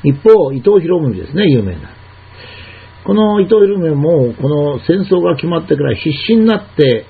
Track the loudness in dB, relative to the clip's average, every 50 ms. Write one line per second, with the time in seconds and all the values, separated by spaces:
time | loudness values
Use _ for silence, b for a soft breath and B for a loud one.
0 | 0 0 -2 2 4 4 6 6 4 0 -2 -2 0 2 2 2 2 0 -2 -2
1 | -2 -2 -4 -6 -10 -8 -4 0 2 2 2 2 0 -4 -8 -10 -14 -18 -20 -20
2 | -20 -20 -20 -20 -20 -20 B B B B B B B B B B B B B -14
3 | -6 -2 0 0 2 0 2 0 2 2 4 4 4 2 2 -2 -2 -2 0 0
4 | 0 2 2 2 0 0 -2 -4 -4 -2 -2 0 -2 -2 -4 -6 -2 -2 -2 -2
5 | 0 0 0 0 0 0 -2 -2 -4 -4 -4 -4 -2 -4 -2 -2 0 -2 -2 -4
6 | -4 -6 -6 -6 -2 0 2 2 4 2 0 0 -4 -10 -2 0 2 2 2 -2
7 | -4 -12